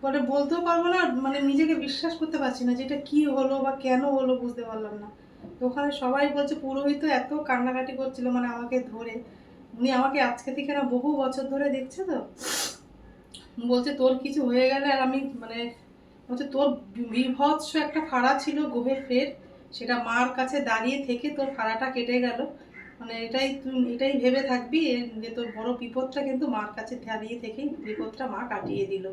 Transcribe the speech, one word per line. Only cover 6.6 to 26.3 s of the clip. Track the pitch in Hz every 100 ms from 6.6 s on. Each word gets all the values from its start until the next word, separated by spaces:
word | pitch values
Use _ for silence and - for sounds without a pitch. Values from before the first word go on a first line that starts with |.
পুরোহিত | 269 269 285 285 311 262
এত | 247 294 294
কান্নাকাটি | 247 247 254 262 262
করছিল | 269 262 247 247
মানে | 247 240
আমাকে | 240 254 233
ধরে, | 214 233 226 240 - - - - 226
উনি | 247 254
আমাকে | 269 285 247
আজকে | - - 262
থেকে | 277 285
না | 254
বহু | 247 269 285
বছর | 262 262 262
ধরে | 277 285 262
দেখছে | 254 - 381
তো, | 277 - - - - - - - - - - - - - - 240
বলছে | 247 247 269
তোর | 254 254
কিছু | - 302 247
হয়ে | 247 262
গেলে | 269 277 269
আর | 254
আমি | 269 277 240
মানে, | 226 226 240 - - - - - -
বলছে | 247 285 262
তোর | 285 247 - 226 233
বীভৎস | 226 254 254 285 311 - 311 294
একটা | 311 -
ফাড়া | 254 254 277
ছিল | - 285 294
গোহের | 240 247 269 -
ফের, | 247 285 - - - - -
সেটা | 240 240 233
মার | 233 254 254
কাছে | 262 285 240
দাঁড়িয়ে | 220 240 277 269
থেকে | 240 294 285
তোর | 269 277
ফাড়াটা | 220 226 262 254
কেটে | 240 247 247
গেল। | - 285 - - - - -
মানে | 233 226 226
এটাই | 262 269 269
তুই, | 262 262 247
এটাই | 240 269 269
ভেবে | 247 262 269
থাকবি | 247 226 311 302
এ-, | 240 240 220
যে | 226 240
তোর | 233 208
বড় | 240 247
বিপদটা | 240 262 262 285
কিন্তু | 277